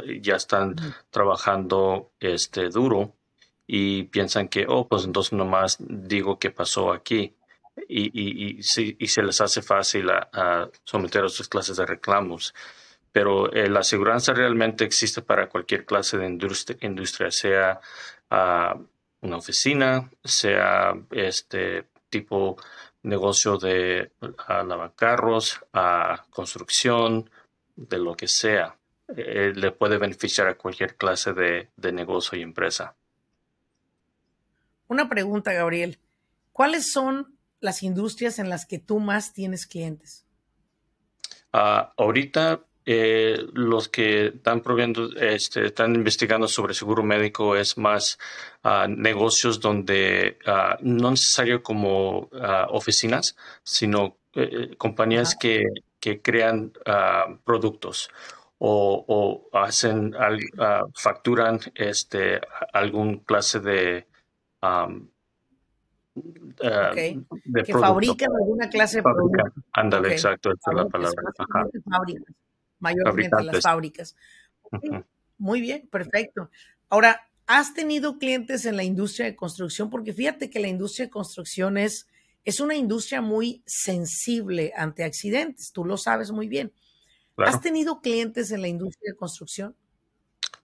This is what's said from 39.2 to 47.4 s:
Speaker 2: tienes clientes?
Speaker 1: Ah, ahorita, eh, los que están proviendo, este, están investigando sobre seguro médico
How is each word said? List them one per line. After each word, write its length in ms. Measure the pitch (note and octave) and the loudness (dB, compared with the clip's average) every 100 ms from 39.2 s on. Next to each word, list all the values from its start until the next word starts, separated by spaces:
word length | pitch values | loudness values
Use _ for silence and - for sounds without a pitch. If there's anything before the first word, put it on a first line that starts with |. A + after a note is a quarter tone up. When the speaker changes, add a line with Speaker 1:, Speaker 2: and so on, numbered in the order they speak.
| G#3 | -4
Speaker 2:
tienes 320 | - F#3+ F#3 - | -8 -8 -8 -10
clientes? 580 | E3+ E3 D#3 - - _ _ _ _ _ _ _ _ _ _ - - _ | -10 -8 -10 -16 -20 _ _ _ _ _ _ _ _ _ _ -20 -20 _
Speaker 1:
Ah, 400 | - G#2 G#2+ G#2+ - | 2 4 4 0 0
ahorita, 640 | G#2+ B2+ C#3 D#3 D#3+ D#3+ _ _ - | 2 2 0 0 0 0 _ _ 0
eh, 520 | A2+ A2+ A2+ A2 A2 A2 | 2 4 4 2 0 -4
los 340 | B2+ A#2 A2+ A2 | -2 2 2 0
que 400 | - A2 G#2+ G#2+ | 0 2 2 2
están 340 | B2 - A#2 | 0 0 0
proviendo, 480 | A#2+ A#2+ A#2 A2+ A#2 - | 2 2 2 0 -4 0
este, 500 | A#2 G#2+ - A2+ G#2+ | 0 0 -2 0 0
están 280 | - A#2 A#2 | 2 2 4
investigando 520 | G#2+ - A2 A2 A2 | 2 2 2 2 2
sobre 260 | - G2+ | 0 -2
seguro 300 | F#2+ G#2 A2 | -2 -2 0
médico 520 | G#2+ G#2 G#2+ G#2+ | 2 2 2 0